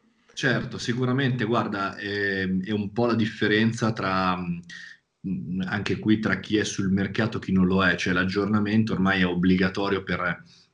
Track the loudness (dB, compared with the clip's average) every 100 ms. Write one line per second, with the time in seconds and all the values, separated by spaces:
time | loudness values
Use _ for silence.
0 | _ _ _ -4 -2 0 -2 -6 -4 -2
1 | 0 0 0 0 0 0 0 -2 -4 -6
2 | -6 -2 -2 0 0 -2 -2 -4 -4 -2
3 | 0 2 0 0 2 4 2 2 -2 -2
4 | -2 0 0 0 -4 -6 -8 -18 -18 -20
5 | _ _ -6 -6 -4 -4 -2 -4 -2 -2
6 | 2 2 2 -2 0 0 0 -2 0 0
7 | 0 0 -2 -2 0 2 4 4 2 2
8 | 0 0 2 0 0 0 2 2 2 2
9 | 2 4 2 2 4 4 2 0 0 -2
10 | -2 -4 -2 -4 -10 -20 _